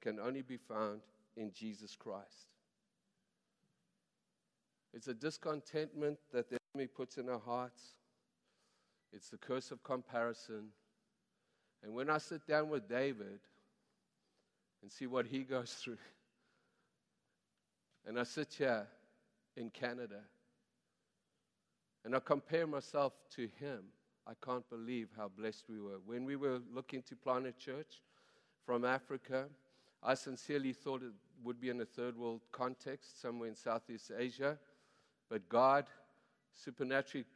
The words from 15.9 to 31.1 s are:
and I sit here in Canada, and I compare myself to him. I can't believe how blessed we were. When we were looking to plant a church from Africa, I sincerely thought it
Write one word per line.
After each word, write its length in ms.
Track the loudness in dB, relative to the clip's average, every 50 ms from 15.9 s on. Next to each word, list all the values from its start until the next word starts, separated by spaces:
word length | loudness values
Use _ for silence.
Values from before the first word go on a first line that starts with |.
| -8 -8 -12 -18 -20 _ _ _ _ _ _ _ _ _ _ _ _ _ _ _ _ _ _ _ _ _ _ _ _ _ _ _ _ _ _ _ _ _ _ _ _ _ -10
and 140 | -4 0 0
I 60 | 0
sit 300 | 0 -2 -4 -4 -4 -2 0
here 280 | 2 4 4 2 0 -4 -10 -20 _ _ _ _ _ _ _ _ _ _ -10
in 140 | -8 -8 -8
Canada, 500 | -6 -4 -4 -4 -4 -4 -8 -8 -10 -12 -16 -18 _ _ _ _ _ _ _ _ _ _ _ _ _ _ _ _ _ _ _ _ _ _ _ _ _ _ _ _ _ _ _ _ _ _ -2
and 100 | 0 2
I 60 | 2
compare 460 | 4 4 4 4 4 2 2 2 2
myself 460 | 2 0 -2 -4 -2 2 4 4 2 2 -2 -16 -12 -6
to 120 | -4 -4 -4 -4 -6
him. 260 | -8 -8 -8 -8 -10 -14 -18 _ _ _ _ _ -16
I 60 | -16 -14 -8 -2
can't 240 | -2 0 0 -2 -4
believe 380 | -8 -6 -4 -2 -2 -2 -2 -4 -4
how 120 | -6 -6 -6
blessed 360 | -4 -2 -2 -2 -2 -4 -8 -10
we 120 | -8 -6
were. 180 | -6 -6 -6 -8 -8
When 200 | -6 -4 -4 -2
we 120 | -2 -2
were 240 | 0 2 2 2 2 -2 -4 -6
looking 300 | -6 -6 -4 -6 -6 -6
to 140 | -8 -14
plant 300 | -4 2 2 2 4 2
a 60 | 0 -4
church 500 | -8 -8 -8 -6 -6 -8 -10 -14 -20 -20 _ _ _ -20 -20 -20 _ _ _ _ _ _
from 200 | 2 4 6 6
Africa, 640 | 6 6 4 2 0 -6 -6 -2 0 0 0 0 -2 -8 -18 _ _ _ _ _ _ _ _ 4
I 120 | 4 4
sincerely 580 | 4 4 -2 -6 -6 -2 0 2 2 2 2 0
thought 300 | -2 -2 -2 -2 -2 -4
it 100 | -8